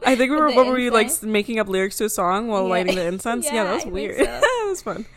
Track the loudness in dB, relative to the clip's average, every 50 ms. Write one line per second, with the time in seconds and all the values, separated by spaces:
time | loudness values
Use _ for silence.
0 | 2 2 4 4 4 2 4 4 4 4 6 6 6 6 4 0 2 2 2 2
1 | 2 2 -2 -4 -2 0 0 0 0 0 -2 -2 -2 0 0 0 -2 -2 -2 -4
2 | -4 -2 -2 0 0 0 0 0 -2 -2 -2 0 0 0 0 0 0 -2 -2 -2
3 | -2 -2 -4 -4 -4 -4 -4 -2 -2 -2 -2 0 0 0 -2 -4 -4 -6 -6 -6
4 | -6 -2 0 0 0 0 0 -4 -4 -4 -2 -2 -2 -4 -6 -6 -8 -8 -8 -8
5 | -10 -14 -18